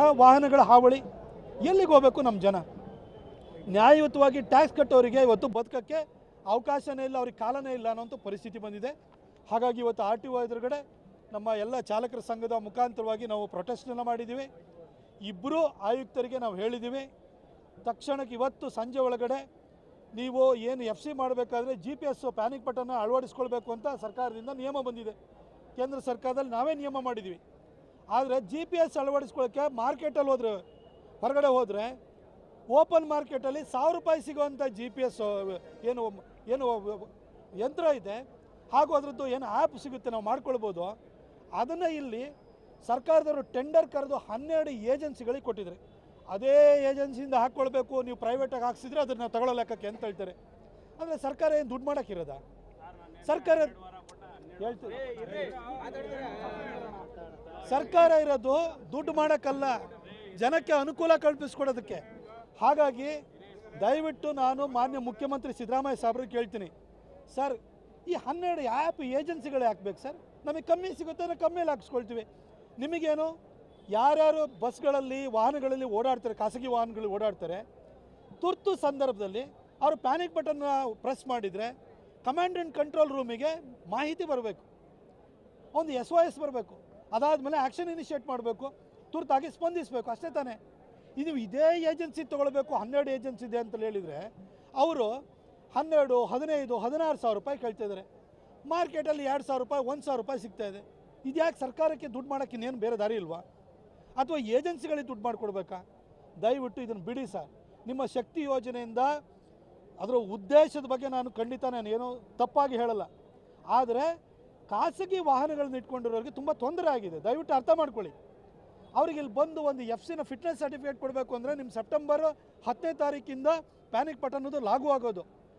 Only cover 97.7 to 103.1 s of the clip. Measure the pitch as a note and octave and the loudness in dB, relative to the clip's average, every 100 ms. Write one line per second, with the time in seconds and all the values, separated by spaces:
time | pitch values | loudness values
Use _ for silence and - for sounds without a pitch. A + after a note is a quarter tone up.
97.7 | G#3+ G#3 F#3+ G3 - - - - - C#4 | -6 -6 -6 -12 -20 -20 -20 -20 -20 -4
98.7 | E4+ E4 D#4 D4+ D4+ C4+ C#4 C#4 C4 A#3+ | -2 0 -2 -2 -2 0 -2 0 -2 0
99.7 | C#4+ B3 C#4+ C#4+ B3+ A3 C4 G#3 F#3 G#3 | -2 -2 -4 -4 -4 -2 -6 -6 -8 -8
100.7 | G3 - - - - C4 D4+ D#4+ - C4 | -8 -18 -20 -20 -10 -6 0 0 0 -6
101.7 | A#3+ D#4 D4+ D4 A#3 C4 C#4 C4+ A#3 A#3+ | 0 0 0 -6 -10 -6 -6 -6 -6 -8
102.7 | B3+ A3 A3+ G#3 | -4 -2 0 0